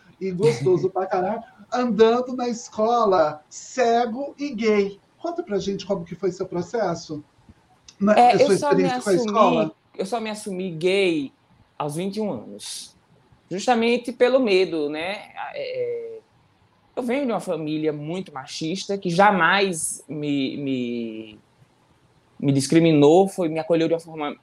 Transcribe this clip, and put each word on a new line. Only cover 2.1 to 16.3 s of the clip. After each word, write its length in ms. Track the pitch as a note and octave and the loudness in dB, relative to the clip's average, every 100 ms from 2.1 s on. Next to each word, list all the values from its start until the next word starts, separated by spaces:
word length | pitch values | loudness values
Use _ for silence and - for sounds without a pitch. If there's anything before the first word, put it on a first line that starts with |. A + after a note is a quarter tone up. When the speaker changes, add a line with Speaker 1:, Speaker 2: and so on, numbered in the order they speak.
| A#3+ B3+ B3+ | 4 -2 -4
Speaker 1:
na 120 | B3 | -4
escola, 960 | A3+ - - A3 A#3+ A3 F#3 D3+ D3+ - | -6 -8 -2 0 2 4 4 2 -2 -12
cego 840 | - - - A#3 A#3 A#3+ A3+ C#4+ - | -20 -10 -2 2 2 0 -4 -8 -8
e 100 | C#4+ A3 | -8 -2
gay. 440 | A3+ G#3 G3 - _ _ | 0 2 0 -4 _ _
Conta 240 | E4+ E4+ | -8 -6
pra 140 | F4 G3+ | -4 -4
gente 260 | F#3+ G3 - | -4 -6 -4
como 200 | F#3+ E3+ | -6 -6
que 100 | F3+ | -6
foi 160 | G3 | -4
seu 140 | F3 F#3 | -4 -6
processo, 760 | F3 F3 A#3+ F#3+ E3 - D3+ - _ - - _ _ _ - | -6 -4 -2 -2 -4 -8 -12 -14 _ -20 -20 _ _ _ -2
na, 140 | G3 G#3+ | 2 6
Speaker 2:
É, 140 | A#3+ | 6
Speaker 1:
a 60 | G3+ | 8
sua 140 | C#4 | 6
Speaker 2:
eu 40 | F#3+ | 4
só 140 | D4 | 2
me 100 | C#4 | 2
Speaker 1:
experiência 180 | C#4+ B3+ | 2 0
com 80 | B3 | 0
a 40 | |
Speaker 2:
assumi, 120 | - A3+ | 2 2
Speaker 1:
escola. 440 | G#3 G3+ E3 D#3 - _ - | 4 4 4 0 -6 _ -8
Speaker 2:
eu 80 | F#3+ | -4
só 140 | A#3+ | -4
me 80 | A3 | -6
assumi 420 | G#3+ G#3+ F#3 F#3+ | -8 -8 -6 -6
gay 600 | D#3+ F3+ F#3+ F#3+ E3 C3+ - _ _ _ - | -2 0 2 2 0 -4 -10 _ _ _ -8
aos 180 | D3 D3 | -6 -4
vinte 220 | F#3+ G3 | -6 -4
e 40 | |
um 100 | G#3 | -4
anos. 640 | C3+ G2+ G2+ - - - _ _ _ _ _ - | -6 -10 -14 -14 -14 -16 _ _ _ _ _ -12
Justamente 640 | F3+ G#3+ A#3 A#3 A#3+ A#3+ | -4 2 2 4 0 -2
pelo 260 | A#3+ B3 C4 | 0 4 4
medo, 500 | B3 F#3 F#3 D#3+ D3 | 4 4 2 0 -2
né? 340 | D3+ E3+ G#3 - - C#3 | -4 -6 -8 -12 -14 -12
É, 280 | - C3+ B2+ | -10 -8 -6
é, 380 | A#2+ A#2+ A#2 A2+ - | -4 -6 -8 -14 -20